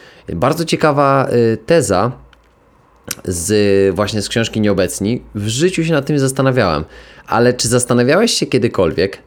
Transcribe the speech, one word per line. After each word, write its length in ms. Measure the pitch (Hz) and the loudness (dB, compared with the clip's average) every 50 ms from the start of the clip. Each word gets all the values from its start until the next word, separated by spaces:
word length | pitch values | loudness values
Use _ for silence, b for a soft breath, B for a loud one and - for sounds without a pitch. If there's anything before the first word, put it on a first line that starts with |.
| B B B B B - 82 | B B B B B -10 -4
Bardzo 300 | 85 104 131 147 139 165 | -2 0 0 0 -2 -2
ciekawa, 640 | 160 - 160 - 156 143 143 143 139 139 139 131 - - | -4 -2 0 0 2 2 2 2 2 2 2 0 2 2
y, 260 | 120 117 113 113 110 - | 2 2 2 0 -2 0
teza 460 | - 165 170 131 98 95 90 101 123 123 - - - - _ _ _ _ _ _ _ _ _ _ _ _ _ _ - - - - | 0 2 2 2 2 0 0 0 0 -4 -8 -14 -20 -20 _ _ _ _ _ _ _ _ _ _ _ _ _ _ -14 -14 -10 -8
z, 720 | - 92 85 85 95 107 107 104 101 98 98 98 98 92 | -6 -6 -6 -2 0 2 2 4 4 4 4 4 2 2
właśnie 280 | 85 104 98 104 107 101 | 0 -2 -2 -2 -4 -6
z 60 | - | -2
książki 320 | - 120 117 - - 110 | -2 -2 -2 -2 -2 0
Nieobecni. 600 | 107 104 101 95 92 87 - - 95 104 120 123 - - - | 0 0 2 0 0 -2 -2 -4 -4 -2 -4 -4 -6 -10 -10
W 140 | 110 101 110 | -6 -6 -4
życiu 360 | 110 127 160 185 180 - 165 | -2 0 -2 0 0 -2 -2
się 80 | 160 165 | 0 -2
nad 140 | 143 139 | -2 0
tym 120 | 143 151 147 | 0 0 0
zastanawiałem. 680 | 135 131 131 139 135 135 127 127 110 90 78 73 80 B B B B B B B B | 0 0 0 0 0 2 2 2 2 2 0 -2 -4 B B B B B B B B
Ale 260 | - - 110 120 123 123 | -4 0 2 2 2 2
czy 140 | 123 - 107 | 0 -2 0
zastanawiałeś 640 | 120 123 123 - 127 120 120 123 147 185 233 233 - | 0 0 0 0 0 0 2 2 2 2 2 0 0
się 140 | - - | -2 -2
kiedykolwiek 720 | 139 - 127 107 113 - - 92 82 73 76 87 98 - - - | -2 0 0 0 0 0 0 0 0 0 0 -2 -2 -4 -8 -6